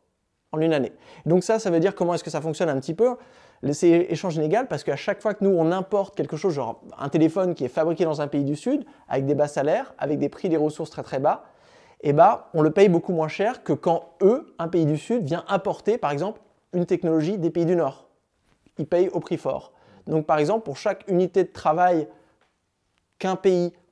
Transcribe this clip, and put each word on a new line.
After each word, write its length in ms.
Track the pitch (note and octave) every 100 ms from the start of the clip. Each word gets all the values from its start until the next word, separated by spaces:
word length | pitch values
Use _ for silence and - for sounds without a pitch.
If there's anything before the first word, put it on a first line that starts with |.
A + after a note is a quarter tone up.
| _ _ _ _ _
en 80 | D#3+
une 140 | E3
année. 180 | D3+ A#2 - - -
Donc 180 | D3+ F3+
ça, 160 | G3 A3
ça 120 | G#3
veut 100 | E3
dire 140 | F#3+
comment 180 | F#3+ F3
est-ce 120 | E3+
que 60 | E3
ça 120 | D3+
fonctionne 260 | D#3+ D#3 E3
un 100 | C3+
petit 140 | C3+
peu, 240 | E3+ B3 B3 - - - -
le, 100 | C#3
c'est 160 | D3 E3+
échange 480 | E3+ F3+ D#3 F#3+ D#3+
inégal, 320 | D#3 G#3+ C4+
parce 160 | D3+
qu'à 100 | -
chaque 280 | C#3 - -
fois 100 | A3
que 100 | G3
nous, 80 | G3
on 220 | F3+ D#3+
importe 420 | F#3 F3+ G3+ G3
quelque 220 | - C#3 D#3
chose, 160 | G3
genre 300 | C#3+ A2+ - - -
un 100 | C#3+
téléphone 460 | E3 D#3 E3+ F#3
qui 100 | E3
est 40 | B2
fabriqué 360 | - D#3+ D#3+
dans 160 | E3 D3+
un 80 | C#3+
pays 160 | D3
du 100 | C#3
Sud, 300 | D3 B3 C#4+ - - -
avec 160 | C3+
des 100 | C#3
bas 140 | C#3+ D3
salaires, 460 | D3 C#3+ G#3 C4+ -
avec 200 | C#3+ C#3+
des 100 | C#3+
prix 200 | - F#3+
des 100 | D#3+
ressources 320 | D3+ D3+ D#3
très, 120 | -
très 160 | - C3+
bas, 260 | D3 G#3 - _ _ - _ _
eh 100 | D3+
ben, 300 | D3 F#3 A#3 -
on 60 | D#3+
le 100 | D#3
paye 180 | F3 G3+
beaucoup 240 | E3+ F3+
moins 140 | E3+ D#3
cher 380 | - G#3 B3+
que 80 | -
quand 380 | C#3 F3 E3 - -
eux, 340 | G3+ C4 - -
un 100 | E3
pays 180 | F3+ D3+
du 120 | D3+
Sud, 260 | - A#3+
vient 200 | C#3+ E3+ -
importer, 500 | G3 G3 D#3+ - A3+
par 140 | D3
exemple, 280 | C#3+ F#3+ A3 _ _ _
une 120 | F3 E3+
technologie 520 | F3 E3+ D#3+ D#3 G#3
des 120 | E3
pays 140 | E3+
du 100 | E3
Nord. 300 | F3 C#3 - _ _ _ _ _ _ _ -
Ils 60 | D3
payent 220 | F3 F3+
au 100 | E3+
prix 200 | - D#3+
fort. 340 | C3+ C3 - _ _ - -
Donc, 180 | D#3
par 140 | D#3 D3+
exemple, 260 | D3 E4
pour 120 | - C3+
chaque 280 | G#3+ F#3+ -
unité 340 | F3+ F3+ G3
de 60 | F3+
travail 580 | - E3 D#3+ F3+ E3+ C#3+ - _ _ _ _ _ _ _ _ _ -
qu'un 160 | F#3+
pays 380 | F#3 F#3+ F3+ F3 - _